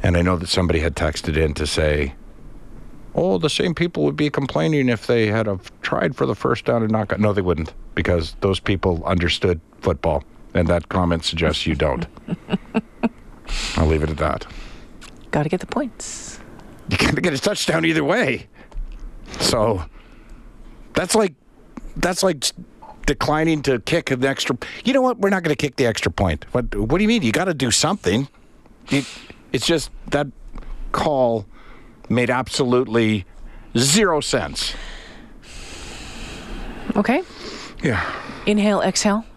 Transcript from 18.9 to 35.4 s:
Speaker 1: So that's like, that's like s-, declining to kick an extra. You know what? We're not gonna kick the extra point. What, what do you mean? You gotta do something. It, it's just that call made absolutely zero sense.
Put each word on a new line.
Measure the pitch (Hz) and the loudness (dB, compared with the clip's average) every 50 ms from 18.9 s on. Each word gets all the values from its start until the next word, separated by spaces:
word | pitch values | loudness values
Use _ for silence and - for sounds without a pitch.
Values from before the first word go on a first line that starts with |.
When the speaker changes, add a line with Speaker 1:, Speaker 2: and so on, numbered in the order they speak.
| - - - - - - - - - - | -10 -12 -14 -14 -14 -16 -16 -14 -10 -4
Speaker 1:
So | - - - 120 104 113 110 92 85 - - - - - - - - - - - - - - - - - - - - - - | -2 0 2 4 4 2 2 0 -2 -8 -12 -20 -20 -20 -20 -20 -20 -20 -20 -20 -20 -20 -20 -20 -20 -20 -20 -20 -20 -6 -2
that's | - 175 180 - | -2 -2 2 4
like, | 220 220 190 - _ _ _ _ - - - - - - - - | 4 4 4 0 _ _ _ _ -20 -20 -18 -18 -14 -14 -12 -6
that's | - - 175 180 - - | -2 0 0 0 2 2
like | 190 170 139 - | 2 2 2 -4
s-, | - - - - - - - - - - - - | -6 -6 -6 -18 -18 -20 -20 -20 -20 -18 -4 0
declining | - 143 - - - 147 151 160 165 160 151 131 | 0 0 2 2 0 2 2 4 2 2 2 2
to | - 131 117 | 2 0 0
kick | - - - - - - | 0 0 0 0 0 0
an | 135 123 123 | -2 2 2
extra. | 135 135 - - - 135 - - - - - - | 0 0 0 -2 -2 -2 -4 -4 -12 -12 -4 -2
You | 220 262 | 2 4
know | 277 | 4
what? | 254 254 240 - | 4 4 2 2
We're | 190 196 | 2 2
not | 202 190 170 | 2 2 2
gonna | 160 151 | 0 0
kick | - - 143 - | 0 0 -4 0
the | - 131 | 2 2
extra | 117 110 - - - | 2 2 2 -2 -2
point. | 82 - 104 90 78 71 - - | 0 2 2 2 2 -2 -6 -4
What, | - 123 120 - - | -2 -2 -2 0 -2
what | 104 104 110 143 180 | -2 0 2 2 2
do | 214 | 4
you | 214 | 4
mean? | 233 233 165 | 4 4 2
You | 113 | 2
gotta | 104 - 175 190 175 | 2 2 2 0 0
do | 139 135 120 | 0 0 0
something. | 110 - - 151 196 208 - - 92 113 139 - _ - - - - - - - - - - - | 2 2 2 2 0 0 0 2 2 2 0 -2 _ -20 -20 -20 -20 -20 -20 -20 -20 -20 -6 0
It, | - 143 131 - - - - - - - - - - | 0 0 0 -2 -10 -16 -18 -18 -20 -20 -16 -6 -4
it's | 131 - - | -2 0 2
just | 160 151 - - - - - - | 0 0 0 -4 -12 -14 -10 -2
that | - 143 147 139 - - - - - - - - - - - - | 0 0 0 0 -6 -14 -18 -14 -14 -12 -10 -10 -8 -8 -8 -4
call | - - - 160 151 135 127 120 117 113 104 - - - - - - - - - - - - - | -2 0 0 2 4 4 4 4 4 2 -2 -6 -16 -20 -20 -20 -20 -20 -20 -20 -20 -20 -4 0
made | 113 120 123 117 | 2 2 2 2
absolutely | 127 123 131 - - - 147 123 120 123 127 113 107 117 113 110 110 104 90 - - - - - - - - - - 117 | 2 0 0 -2 -2 0 2 4 4 2 2 4 4 4 4 4 2 0 -2 -6 -14 -16 -16 -16 -16 -16 -18 -4 0 2
zero | 123 139 147 208 220 185 165 151 | 4 4 4 4 4 4 4 2
sense. | 131 - - 131 87 71 64 - - - - - - - - - - - - - - - - - | 0 0 0 0 0 -2 -6 -6 -6 -6 -6 -8 -10 -12 -12 -14 -16 -18 -18 -20 -20 -20 -20 -20